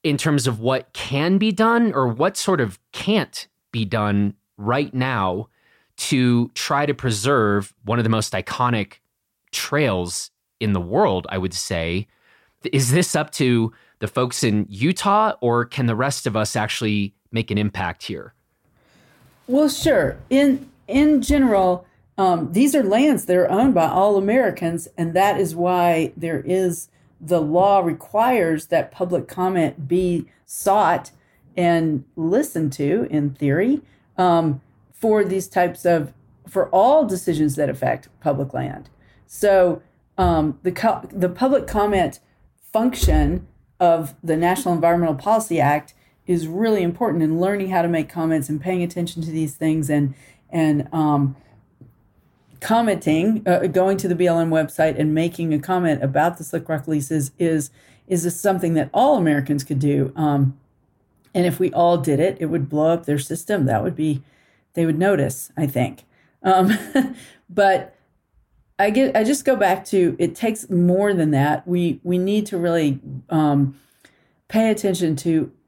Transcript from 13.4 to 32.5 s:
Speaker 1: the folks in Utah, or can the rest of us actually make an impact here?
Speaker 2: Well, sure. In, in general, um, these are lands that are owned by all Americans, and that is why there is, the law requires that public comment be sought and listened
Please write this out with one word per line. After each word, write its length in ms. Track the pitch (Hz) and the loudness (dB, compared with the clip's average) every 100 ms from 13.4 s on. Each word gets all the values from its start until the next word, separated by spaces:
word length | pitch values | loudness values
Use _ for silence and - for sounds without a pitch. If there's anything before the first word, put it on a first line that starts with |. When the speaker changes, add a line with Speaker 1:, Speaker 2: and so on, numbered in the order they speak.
| 131 120 113 _ _ _ | 2 2 0 _ _ _
Speaker 1:
the 100 | 107 | -6
folks 340 | - 127 - | -2 -4 -2
in 240 | 120 104 101 | 0 0 -4
Utah, 680 | 101 143 185 202 208 214 - | -4 -2 -2 0 0 0 -2
or 240 | 120 120 | 0 0
can 220 | 120 - 123 | -2 -2 -2
the 80 | |
rest 320 | 110 135 - 127 | 0 -2 -4 -4
of 100 | 107 | -4
us 200 | 107 113 | -2 -4
actually 580 | 107 - 110 104 98 _ _ | -4 -4 -2 -2 -4 _ _
make 200 | 113 110 | -8 -4
an 80 | 101 | -2
impact 460 | 104 - 90 - | -2 -4 -8 -8
here? 300 | - 82 50 _ _ _ _ _ _ _ _ _ _ _ - | -12 -12 -14 _ _ _ _ _ _ _ _ _ _ _ -2
Speaker 2:
Well, 220 | 262 302 | 2 2
sure. 500 | - 320 233 139 - - | 2 2 2 0 -4 0
In, 400 | 269 285 269 - _ - | 4 4 2 -4 _ -2
in 340 | 262 302 294 | 2 4 4
general, 640 | 233 285 262 196 185 180 - _ _ - | 2 2 4 4 2 0 -6 _ _ 0
um, 360 | 190 170 160 | 2 2 0
these 220 | 175 277 | 2 2
are 80 | 285 | 2
lands 420 | 202 214 294 254 - | 2 4 4 2 2
that 100 | 180 | 2
are 140 | - | 4
owned 240 | 190 269 | 4 4
by 120 | 185 160 | 4 2
all 300 | 180 202 202 | 2 2 2
Americans, 720 | 196 240 226 175 170 170 - - | 2 2 2 -2 -4 -4 -8 -6
and 180 | 165 | -2
that 260 | 170 196 196 | 2 2 2
is 140 | 180 | -2
why 580 | 165 175 180 175 165 165 - | 0 0 2 2 2 0 -4
there 240 | 165 160 | -6 -6
is, 440 | - 185 185 165 - _ _ _ | -2 0 0 -4 -12 _ _ _
the 200 | 156 175 | -2 0
law 400 | 151 170 196 196 | 2 2 4 4
requires 840 | 170 - - 208 233 247 165 156 - | 2 -4 -4 0 2 2 0 -2 0
that 260 | 160 131 | -2 -2
public 360 | - 180 175 - | -6 -4 -4 -4
comment 600 | - 185 185 151 - 135 | -4 -2 0 -2 -4 -2
be 380 | 180 185 170 - _ _ | 0 0 -2 -6 _ _
sought 640 | - - 202 170 170 - _ _ _ _ - | -4 0 2 2 0 -4 _ _ _ _ -2
and 480 | 175 170 160 147 - - | 2 2 0 -2 -6 -6
listened 560 | 160 214 302 | 0 0 0